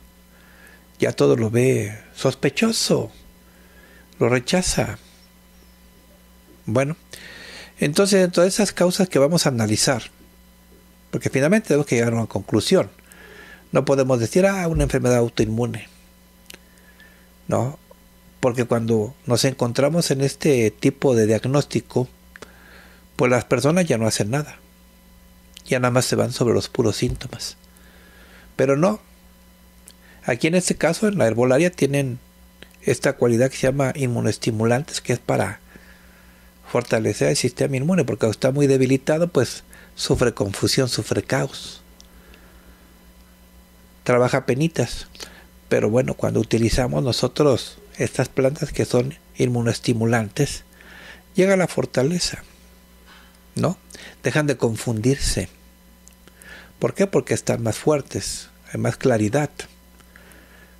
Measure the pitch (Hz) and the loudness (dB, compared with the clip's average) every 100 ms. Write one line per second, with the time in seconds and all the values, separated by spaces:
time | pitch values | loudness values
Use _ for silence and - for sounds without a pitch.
0 | - - - - - - - - - - | -20 -20 -20 -20 -20 -20 -20 -20 -14 -4
1 | 120 - 143 127 110 117 131 123 104 110 | -2 2 2 4 2 2 2 2 -2 -10
2 | - - 135 - 151 - 226 226 - 156 | -18 -4 -2 0 -2 0 -2 0 0 -2
3 | 110 - - - - - - - - - | -4 -12 -20 -20 -20 -20 -20 -20 -20 -20
4 | - - 120 127 - 185 - - 113 104 | -12 -2 0 0 0 -2 0 -2 -4 -6
5 | - - - - - - - - - - | -16 -20 -20 -20 -20 -20 -20 -20 -20 -20
6 | - - - - - - - 120 139 170 | -20 -20 -20 -20 -20 -14 -2 0 0 -4
7 | - - - - - - - - 147 156 | -12 -20 -20 -20 -20 -20 -12 -4 0 2
8 | 196 196 180 180 185 - 202 - 180 180 | 4 4 4 4 2 2 0 2 2 2
9 | 185 135 139 170 156 120 107 107 - 127 | 2 4 4 4 2 0 0 2 0 -2
10 | - - - - - - - - - - | -6 -20 -20 -20 -20 -20 -20 -20 -20 -20
11 | - 131 - 135 147 214 - 147 143 123 | -8 -4 -2 2 2 2 2 0 2 0
12 | 117 117 110 107 - 110 - 190 101 - | 0 0 -2 -6 -2 0 2 2 0 -6
13 | - - - - - - - 139 139 139 | -20 -20 -20 -20 -20 -20 -4 -2 2 2
14 | 131 123 113 180 190 196 170 151 139 135 | 2 0 2 2 2 0 -2 0 0 0
15 | 123 123 117 - 110 113 120 110 - - | 2 2 2 0 0 0 -2 -6 -12 -20
16 | - _ _ _ - - - - - - | -20 _ _ _ -20 -20 -20 -20 -20 -20
17 | - - - - - 107 123 151 - - | -20 -20 -20 -14 -4 -2 -2 -6 -18 -20
18 | - - - - 131 120 117 120 113 113 | -20 -20 -20 -2 -2 0 0 0 2 0
19 | 104 - - 120 135 135 120 117 139 170 | -2 -6 -2 0 0 -2 -2 0 0 2
20 | - 135 139 - 160 127 110 - 139 - | 0 0 -2 0 2 4 2 0 -2 2
21 | 143 117 107 107 123 143 - 117 - 123 | 2 4 4 2 0 0 0 -4 -2 -4
22 | 127 - - - - - - - - - | -4 -8 -20 -20 -20 -20 -20 -20 -20 -20
23 | - - 123 123 - 127 139 180 170 117 | -12 -2 2 2 0 0 2 2 0 0
24 | 113 - 104 139 147 - - - - - | 0 0 -2 -4 -6 -14 -20 -20 -20 -20
25 | - - - - - - - 131 123 123 | -20 -20 -20 -20 -20 -12 -4 0 2 2
26 | - 110 113 127 120 104 - - 113 - | 2 0 0 0 2 2 0 -2 0 0
27 | 127 - - - - - - - - - | -4 -4 -10 -12 -12 -14 -20 -20 -20 -20
28 | - - - - - - 135 139 185 214 | -20 -20 -20 -20 -10 0 2 4 2 0
29 | - - - - - - - - - - | -8 -20 -20 -20 -20 -20 -20 -20 -20 -20
30 | - - - 120 160 180 - - 151 165 | -20 -10 -4 -2 0 0 0 0 0 0
31 | 214 196 113 107 127 127 175 - 139 139 | 0 2 2 2 2 4 2 0 -2 0
32 | 135 123 - - - - - - - 127 | -2 -6 -14 -20 -20 -20 -20 -8 -4 -2
33 | 143 - 120 117 131 - 131 139 131 143 | 0 2 2 2 2 0 -2 0 -2 -2
34 | 127 117 113 - - 110 113 120 151 - | -4 -2 -2 -2 -4 0 0 0 -2 -8
35 | - 123 - 131 101 107 - - - - | -4 -4 -2 -2 -2 -6 -18 -20 -20 -20
36 | - - - - - - - 123 - 117 | -20 -20 -20 -20 -20 -20 -4 -4 0 0
37 | 110 101 147 151 120 - 139 135 151 185 | 0 0 0 0 -2 -2 -2 -2 0 0
38 | 131 - 113 101 131 143 143 135 127 135 | 0 0 0 0 0 2 2 4 2 0
39 | - 156 175 143 117 - - - - - | 0 0 0 0 -2 -4 -18 -20 -20 -8
40 | - - 123 - 101 98 107 - 127 - | -2 0 0 0 -4 -2 -2 0 -2 -2
41 | - 107 - 135 143 - - - - - | -4 -4 -2 -4 -4 -8 -16 -18 -20 -20
42 | - - - - - - - - - - | -20 -20 -20 -20 -20 -20 -20 -20 -20 -20
43 | - - - - - - - - - - | -20 -20 -20 -20 -20 -20 -20 -20 -20 -8
44 | - 123 123 139 - 127 160 - 120 - | 0 2 4 0 0 0 0 0 -4 -4
45 | - - - - - - - 120 113 117 | -14 -18 -20 -20 -20 -14 -2 0 2 2
46 | 139 135 110 113 113 113 113 - 123 147 | 0 -2 -2 -2 0 0 2 0 -2 -2
47 | 135 - 123 - 147 117 - - - - | -2 -2 -2 2 2 2 -2 -18 -14 -6
48 | - - 127 - 131 156 151 - 113 123 | -4 -2 -4 0 0 0 -6 -4 0 0
49 | 131 - - - 127 120 117 - - 110 | -2 -6 -12 -4 -2 0 0 -2 -2 0
50 | 113 117 104 - 143 - - - - - | 0 0 -2 -4 -4 -6 -16 -20 -20 -20
51 | - - - - 190 190 170 - 131 131 | -20 -20 -6 0 2 4 0 -2 -4 0
52 | 135 175 - - - - - - - - | 0 0 -4 -8 -18 -20 -20 -20 -20 -20
53 | - - - - - - 117 185 - - | -20 -20 -20 -20 -14 -6 -4 -6 -12 -20
54 | - - 135 147 147 131 120 110 - 110 | -20 -6 -2 0 0 0 -2 -2 -4 -2
55 | 120 139 - - 92 - - _ - - | 0 0 0 -2 -6 -12 -20 _ -20 -20
56 | - - - - - - - - 131 - | -20 -20 -20 -20 -20 -20 -20 -6 -4 0
57 | 196 143 - 113 - 117 113 - - 147 | 0 0 0 -2 -2 -2 -2 -2 0 0
58 | - 101 - - - - - 113 117 - | -2 -8 -8 -10 -14 -20 -12 -4 -4 0
59 | 135 113 104 139 147 - - - - - | 0 2 2 0 -4 -8 -20 -20 -20 -20
60 | - - - - - - - - | -20 -20 -20 -20 -20 -20 -20 -20